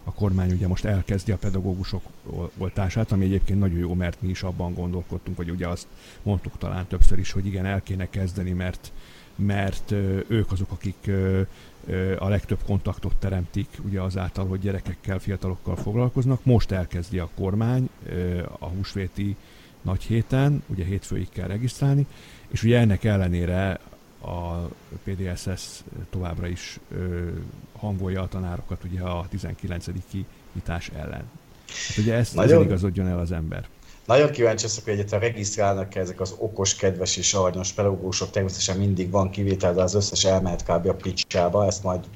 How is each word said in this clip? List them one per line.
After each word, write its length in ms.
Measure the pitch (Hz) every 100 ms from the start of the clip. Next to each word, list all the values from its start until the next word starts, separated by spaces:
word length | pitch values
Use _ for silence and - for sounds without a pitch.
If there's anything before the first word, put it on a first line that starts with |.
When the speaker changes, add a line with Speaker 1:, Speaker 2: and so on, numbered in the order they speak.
Speaker 1:
a 100 | -
kormány 380 | - 104 95 92
ugye 160 | 92 92
most 180 | 92 -
elkezdi 460 | 98 87 98 -
a 60 | 95
pedagógusok 640 | 101 98 95 92 95 92 - - -
ol-, 260 | 92 85 -
oltását, 540 | 95 - 95 113 110
ami 140 | 98 95
egyébként 340 | 98 - 101
nagyon 180 | 98 85
jó, 160 | 87
mert 280 | 87 87 82
mi 80 | 92
is 140 | 90
abban 300 | 98 92 87
gondolkodtunk, 640 | 85 87 90 87 92 - 90
vagy 120 | 85
ugye 180 | 90 90
azt 200 | 87 - - - -
mondtuk 340 | - 98 - -
talán 300 | 90 92 92
többször 320 | 92 - 92
is, 120 | 92
hogy 140 | - 98
igen, 200 | 95 92
el 180 | 98
kéne 260 | - 95 92
kezdeni, 420 | 107 95 92 92
mert, 400 | 90 90 - - - - - - -
mert, 560 | 101 101 98 92 -
ö, 280 | 101 98 95 -
ők 240 | 110 101
azok, 200 | 92 101
akik, 260 | 92 98 92 -
ö, 360 | 98 95 95 95 - - - -
ö, 280 | 92 92 95
a 100 | 98
legtöbb 300 | 101 - 101 -
kontaktot 500 | 101 - 90 98 -
teremtik, 640 | 98 95 90 - 98 - 101
ugye 160 | 98
azáltal, 460 | 92 92 92 - 95
hogy 120 | 95
gyerekekkel, 600 | 101 95 - 87 - 95
fiatalokkal 560 | - 95 95 90 - 90
foglalkoznak. 680 | - 110 123 135 127 131 -
Most 260 | 117 -
elkezdi 480 | 95 87 92 82 92
a 100 | 82 -
kormány, 540 | 95 101 113 127 127 - -
ö, 320 | 85 90 87 85 -
a 60 | -
húsvéti 680 | 87 98 101 92 - 101 98 - - - -
nagy 220 | - 95
héten, 600 | - 113 110 131 139 143 -
ugye 160 | 95
hétfőig 460 | 87 98 - - 92
kell 180 | - 90
regisztrálni, 580 | 101 127 - 139 139 139 - - - -
és 160 | -
ugye 160 | 110 120
ennek 240 | 113 95
ellenére 760 | 113 101 92 87 87 90 98 90 - - - -
a 340 | - 87 87 85 85 - - 92
P 60 | -
D 280 | 95 95 87
S 100 | - 90
S 260 | - - - - 90
továbbra 380 | 95 90 85 87
is, 320 | 90 - - -
ö, 360 | 92 90 87 87 87 - - - -
hangolja 440 | 107 98 95 95
a 60 | 92
tanárokat 560 | 95 92 87 - 90
ugye 180 | 92 90
a 240 | 90 87 85
tizenkilencediki 960 | 98 85 - 95 87 87 92 92 98 95 - -
nyitás 360 | - - 85 - -
ellen. 280 | 76 - - - - - - - -
Hát 100 | -
ugye 160 | 107
ezt, 220 | 117 120 -
Speaker 2:
Nagyon 160 | 120
Speaker 1:
ezen 140 | 165 123
igazodjon 420 | 92 98 92 92
el 120 | 87
az 120 | 85
ember. 360 | 87 80 87 - - - - -
Speaker 2:
Nagyon 260 | 127 147
kíváncsi 320 | 135 117 107
leszek, 200 | 113 -
hogy 100 | -
egyáltalán 320 | 101 101 104 117
regisztrálnak-e 720 | 113 101 - 101 98 95 98
ezek 200 | 90 90
az 160 | 92 -
okos, 380 | 113 101 95 -
kedves 420 | 98 90 90 -
és 160 | 85
aranyos 380 | 101 92 87 92
pedagógusok. 580 | - 101 95 92 92 95
Természetesen 480 | - 95 92 - 92
mindig 320 | 101 92 92
van 200 | 95 95
kivétel, 440 | 95 98 92 92
de 80 | 87
az 120 | 92
összes 320 | 101 101 - 95
elmehet 380 | 95 90 85
kb. 240 | - 85 87
a 60 |
picsába, 720 | 87 98 92 - 95 87 95 101
ezt 180 | -
majd 220 | 95 90 -